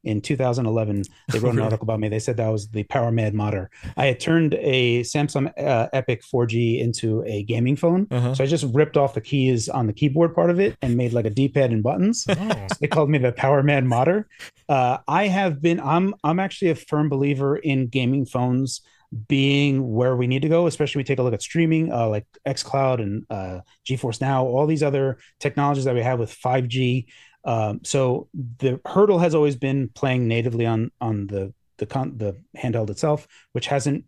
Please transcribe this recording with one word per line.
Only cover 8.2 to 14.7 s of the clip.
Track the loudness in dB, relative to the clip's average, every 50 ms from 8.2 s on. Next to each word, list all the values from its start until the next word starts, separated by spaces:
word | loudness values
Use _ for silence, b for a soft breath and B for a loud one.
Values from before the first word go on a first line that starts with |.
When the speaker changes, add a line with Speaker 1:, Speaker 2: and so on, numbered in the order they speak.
| 0 0 0
Speaker 1:
So | 0 0
I |
just | 0 0 -2 -2 0 2
ripped | 2 2 4 2
off | 2 2 2 0
the | -6
keys | -6 -2 0 2 2 2 2 0 -2
on | -4 -4 -2 -2
the | -2 0
keyboard | 0 0 0 4 2 2 2 2
part | 2 2 2
of | 2 2
it | 0 0 -2 _ -2
and | 0 0
made, | 0 0 0 0
like, | 0 -2
a | 0
D-pad | 0 0 0 0 2 2 2 2
and | 2 0
buttons. | 0 0 0 2 0 0 0 -2 0 -2
Speaker 3:
Oh. | -2 -2 0 -4 -4 -4 -4 -6
Speaker 1:
<laughs> | -4 -2
They | -2
called | 0 2 2 2 2
me | 2
the | 2 2 0 0
Power | 0 2 4 4 4
Mad | 4 4 2 2 2
Modder. | 2 2 2 2 2 2 0 -2 B B B B B B B B
Uh, | 0